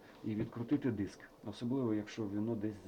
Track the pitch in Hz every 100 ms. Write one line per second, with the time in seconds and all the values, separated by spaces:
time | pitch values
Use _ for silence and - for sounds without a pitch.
0 | - - - 107 113 120 120 147 135 101
1 | 92 - - - 110 - 120 135 123 107
2 | 104 - 104 104 110 113 107 101